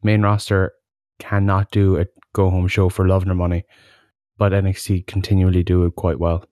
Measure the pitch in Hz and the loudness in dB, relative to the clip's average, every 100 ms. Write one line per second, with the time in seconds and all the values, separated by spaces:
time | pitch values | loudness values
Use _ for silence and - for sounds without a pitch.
0 | 107 107 104 104 - 98 92 _ _ _ | 0 2 2 0 0 0 0 _ _ _
1 | _ _ - 101 98 98 98 104 98 87 | _ _ -6 -2 0 0 0 0 2 2
2 | 92 _ _ - 95 92 92 104 90 - | -2 _ _ -2 0 0 -2 0 0 2
3 | 92 95 95 90 87 87 - _ _ _ | 0 2 0 -2 -2 -4 -6 _ _ _
4 | _ _ _ - 101 98 95 92 - 92 | _ _ _ -2 0 2 0 -4 -4 -4
5 | - 95 92 95 92 90 87 90 87 - | -2 -6 0 2 2 2 2 2 0 -2
6 | 90 69 85 85 - | -4 -2 -2 -2 -6